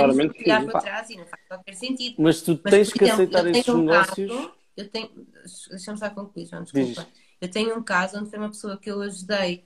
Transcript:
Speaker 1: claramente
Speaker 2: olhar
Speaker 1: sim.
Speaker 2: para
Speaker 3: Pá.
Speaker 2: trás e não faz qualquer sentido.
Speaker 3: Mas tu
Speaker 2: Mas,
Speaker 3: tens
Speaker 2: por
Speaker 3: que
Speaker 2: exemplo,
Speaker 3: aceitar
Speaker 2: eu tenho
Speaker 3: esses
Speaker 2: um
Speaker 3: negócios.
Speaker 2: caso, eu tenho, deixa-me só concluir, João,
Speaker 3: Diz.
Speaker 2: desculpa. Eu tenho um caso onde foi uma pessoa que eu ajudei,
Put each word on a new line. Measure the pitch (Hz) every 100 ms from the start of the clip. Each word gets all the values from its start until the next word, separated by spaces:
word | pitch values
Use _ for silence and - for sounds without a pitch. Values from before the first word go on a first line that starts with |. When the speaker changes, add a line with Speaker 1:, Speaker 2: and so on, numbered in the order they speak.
Speaker 1:
claramente | 139 131 156 -
Speaker 2:
olhar | - 214
Speaker 1:
sim. | -
Speaker 2:
para |
Speaker 3:
Pá. | -
Speaker 2:
trás | 202 208 233
e | 202
não | 170
faz | - -
qualquer | 185 -
sentido. | 190 254 262 247 233
Speaker 3:
Mas | 160 160
tu | - 160
Speaker 2:
Mas, | 202
Speaker 3:
tens | 196 202
Speaker 2:
por | -
Speaker 3:
que | 196
Speaker 2:
exemplo, | 214
Speaker 3:
aceitar | 180 185
Speaker 2:
eu |
tenho | 175 175
Speaker 3:
esses | 247
Speaker 2:
um | 170
Speaker 3:
negócios. | 160 170 185 - 196
Speaker 2:
caso, | 247 320 - _ -
eu | 202
tenho, | 220 220 - - - 180 - -
deixa-me | 185 196 214
só | 208
concluir, | 202 202 - -
João, | 85
Speaker 3:
Diz. | -
Speaker 2:
desculpa. | 139 127 117 - _ _ -
Eu | 180
tenho | 214 226 226
um |
caso | 220 180 190 202
onde | 208
foi | 214
uma | 214
pessoa | 208 214 196
que | -
eu | 202
ajudei, | 202 180 185 202 185 180